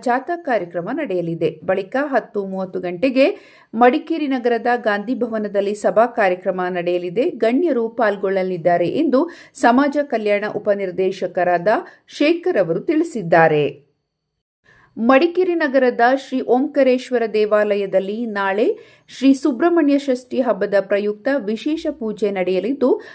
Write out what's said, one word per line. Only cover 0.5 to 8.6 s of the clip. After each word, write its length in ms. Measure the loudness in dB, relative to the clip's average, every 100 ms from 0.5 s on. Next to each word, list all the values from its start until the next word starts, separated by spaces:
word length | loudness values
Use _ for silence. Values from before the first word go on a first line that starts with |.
| -2 -2 -6 -6
ನಡೆಯಲಿದೆ. 680 | -6 -4 -2 -2 -2 -2 -4 -4
ಬಳಿಕ 300 | -2 -2 -4
ಹತ್ತು 460 | 0 -2 -2 -8 -6
ಮೂವತ್ತು 340 | -6 -6 -6
ಗಂಟೆಗೆ 760 | -6 -2 0 4 2 0 -12 -20 _
ಮಡಿಕೇರಿ 540 | 4 4 4 -2 -4 -2
ನಗರದ 400 | 0 0 0 0 0
ಗಾಂಧಿ 400 | 0 -2 -2 -4
ಭವನದಲ್ಲಿ 600 | -2 -4 -2 -2 -2 0
ಸಭಾ 300 | 0 4 2
ಕಾರ್ಯಕ್ರಮ 560 | 2 0 0 -4 -4 -2
ನಡೆಯಲಿದೆ. 600 | -2 -2 -2 -2 -2 -2
ಗಣ್ಯರು 600 | 0 0 2 2 0 -2
ಪಾಲ್ಗೊಳ್ಳಲಿದ್ದಾರೆ 1000 | 0 0 0 -2 0 -2 0